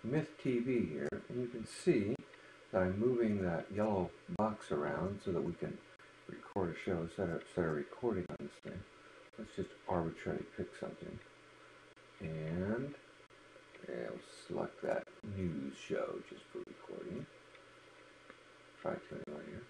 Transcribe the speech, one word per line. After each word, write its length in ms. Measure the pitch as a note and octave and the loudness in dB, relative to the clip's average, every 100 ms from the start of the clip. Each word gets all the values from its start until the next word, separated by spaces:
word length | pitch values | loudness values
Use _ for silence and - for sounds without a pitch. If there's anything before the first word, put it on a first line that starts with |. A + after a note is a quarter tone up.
Myth 240 | A2 D3+ D3 - | 2 2 0 -2
T 160 | - A#2+ | 2 4
V 260 | B2 A#2+ F#2 | 4 4 4
here, 360 | C#2+ D2 - - | 0 -2 -2 -4
and 120 | B2 | -2
you 80 | B2 | -2
can 180 | A2+ A2 | -4 -8
see 480 | - F3+ C3+ G2+ C3+ - - - - - | 2 6 6 6 0 -4 -18 -18 -20 0
that 100 | F#2+ | 4
I'm 160 | F#2 G2 | 6 6
moving 440 | A#2+ A#2+ A2+ G2+ | 6 6 6 6
that 240 | F2+ E2 - | 4 2 0
yellow 360 | G2+ G#2+ G2 F2 - - F2 | 2 4 6 2 -2 -6 2
box 340 | A2 G#2+ - | 2 2 0
around 500 | D2+ D2+ D2 F#2 G2+ | 2 2 2 0 0
so 80 | - | 0
that 100 | E2+ | 2
we 100 | D2 | 2
can 240 | E2+ - C#2 - - - - - | 0 -4 -4 -12 -20 -20 -16 -12
record 460 | - - G2+ F2 | -12 -4 0 0
a 40 | D#2 | 0
show, 300 | - F2 E2 - | 0 0 0 0
set 120 | F2+ | 0
a, 120 | D#2+ - | 0 -2
set 100 | - | 2
a 40 | E2 | 4
recording 580 | D2+ C#2+ - A#2+ F#2+ - | 2 -2 0 0 2 -2
on 60 | E2 | -6
this 120 | C#2+ - | -8 -8
thing. 180 | - F2+ - - - - - - | -8 -8 -10 -16 -20 -20 -18 -12
Let's 120 | A2 - | -8 -4
just 140 | F2+ - - | -4 -6 2
arbitrarily 560 | F2+ E2 - F#2 - - - | 2 2 0 -2 -2 -4 -6
pick 120 | F#2 - | -6 -4
something. 400 | - - E2+ E2+ - - - - - - - - - - | -6 -6 -10 -10 -12 -20 -20 -20 -20 -20 -20 -20 -20 -10
And, 760 | F2+ D#2+ D#2+ E2+ G2 A2+ C#3 - - - - - - - - - - | -6 -4 -2 0 0 0 -2 -8 -16 -20 -20 -20 -20 -20 -20 -14 -8
yeah, 200 | A#1+ A1 | -4 -4
we'll 80 | A1 - - - | -6 -10 -16 -4
select 360 | E2+ E2 - | -2 -2 -2
that 220 | - - - - A2 G2 | 0 0 0 -10 -6 0
news 380 | F2+ D2 C#2 - | 0 0 -4 -8
show 400 | - - - - - | -2 -2 0 -4 -8
just 140 | - - | -14 -10
for 60 | - | -10
recording. 680 | - - - - - - - - - - - - - - - - - - - - - - | -10 -12 -10 -10 -6 -6 -8 -14 -20 -20 -20 -20 -20 -20 -20 -20 -20 -20 -20 -20 -20 -4
Try 100 | D#2+ | -2
to 220 | - - - - | -2 -6 -8 -8
anyway 180 | D2 - | -8 -8
here. 140 | - | -10